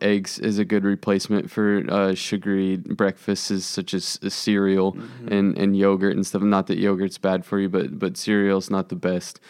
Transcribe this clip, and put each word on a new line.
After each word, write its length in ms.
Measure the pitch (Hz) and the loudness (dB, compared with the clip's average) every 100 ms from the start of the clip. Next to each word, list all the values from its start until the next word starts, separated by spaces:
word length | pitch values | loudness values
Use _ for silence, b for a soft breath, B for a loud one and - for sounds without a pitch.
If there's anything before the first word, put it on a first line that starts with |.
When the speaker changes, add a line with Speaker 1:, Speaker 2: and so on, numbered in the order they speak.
Speaker 1:
eggs 380 | 101 101 95 - | 0 0 -2 -4
is 180 | - 104 | -2 0
a 80 | 101 | 2
good 180 | 104 | 2
replacement 680 | 98 98 - 98 - 104 - | 0 -2 0 0 0 -2 -2
for, 320 | - 104 101 - | 0 2 2 0
uh, 280 | 98 98 92 | 0 2 0
sugary 600 | - 104 101 98 95 92 | -2 -4 0 0 0 -2
breakfasts 840 | - - 101 92 - 98 - 98 | -4 0 0 0 -4 -4 -2 -4
such 300 | - - 90 | -4 -6 -4
as, 240 | 95 - - 98 | -4 -4 -6 -6
uh, 40 | |
cereal 640 | - - 104 98 95 95 | -4 0 2 4 4 2
Speaker 2:
Mm-hmm. 340 | 95 - - 117 | -2 -10 -12 -2
Speaker 1:
and, 280 | 101 98 - | 2 2 2
and 220 | 98 98 | 2 4
yogurt 380 | 98 98 98 95 | 4 4 2 0
and 100 | 98 | -2
stuff. 160 | 101 | 0
Not 240 | 101 98 95 | 2 2 2
that 140 | 92 | 0
yogurt's 400 | 101 95 98 - | 0 0 -2 -2
bad 260 | 98 92 87 | -2 -2 -2
for 140 | 101 | -2
you, 100 | 98 | 0
but, 300 | 92 67 71 | -2 -2 -4
but 180 | 95 95 | -6 -4
cereal's 540 | - 104 98 98 - | -2 2 2 0 0
not 180 | 98 92 | -2 -2
the 60 | 90 | -4
best. 440 | 90 90 - - B | -2 -2 -4 -14 B